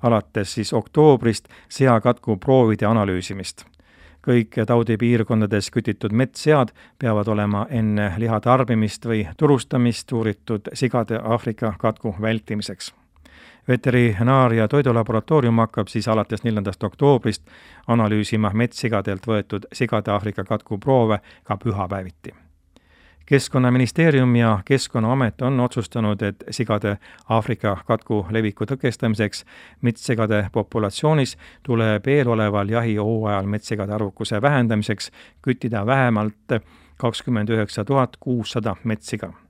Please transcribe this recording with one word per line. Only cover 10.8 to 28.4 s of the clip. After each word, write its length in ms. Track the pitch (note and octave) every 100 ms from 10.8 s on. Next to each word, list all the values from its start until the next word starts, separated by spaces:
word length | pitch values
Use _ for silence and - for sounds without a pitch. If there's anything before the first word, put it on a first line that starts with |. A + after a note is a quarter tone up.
| B2+ B2 A2 A2+
Aafrika 480 | A2+ A#2 - G#2+ A#2 F#2+
katku 320 | A2 G#2+ A2+ F#2
vältimiseks. 720 | A2 A2 - G#2+ G2+ G2 - _ _ _ - - - - -
Veterinaar- 840 | B2 C#3 B2 A#2+ G2 A#2+ C3+ B2+
ja 140 | A2+ G#2+
Toidulaboratoorium 960 | C#3+ C3+ A#2 A2+ A2+ - D#3 A#2+ A2+
hakkab 240 | A2+ - G2+
siis 200 | A2+ G#2+
alates 360 | A2 G2+ G#2+
neljandast 400 | A#2 G#2+ G2+ F#2
oktoobrist 640 | G#2 - C#3+ C3 A2+ G#2 - - - - -
analüüsima 640 | A#2+ G#2+ G#2+ G#2 A2 G#2+
metssigadelt 720 | G#2 A#2+ - A#2+ G#2+ G2+ F#2+ -
võetud 440 | G#2+ G2 G2+ -
sigade 380 | - B2 A2+ G#2
Aafrika 320 | G#2 G#2 G2+
katku 340 | F#2+ A2 - G2+
proove 420 | C#3+ C3+ A2+ G2+ - -
ka 140 | - G2+
pühapäeviti. 800 | A#2+ G2+ F2+ G2 F#2 - - - _ _ _ _ _ _ _ _ -
Keskkonnaministeerium 1080 | C#3 - C3+ B2+ B2+ B2 - E3 C#3+ B2+ A#2+
ja 240 | A#2 G#2 -
Keskkonnaamet 760 | C3+ - B2 A2 C3+ A#2+ -
on 180 | B2+ C3+
otsustanud, 640 | B2 - G#2+ A#2+ G#2+ G2+
et 220 | G#2 G2+ -
sigade 480 | G#2+ A2+ G#2 G#2 G2+ - - -
Aafrika 460 | A2+ A2+ A2 G#2+ F#2+ -
katku 400 | A2 - G#2+ F2
leviku 360 | A2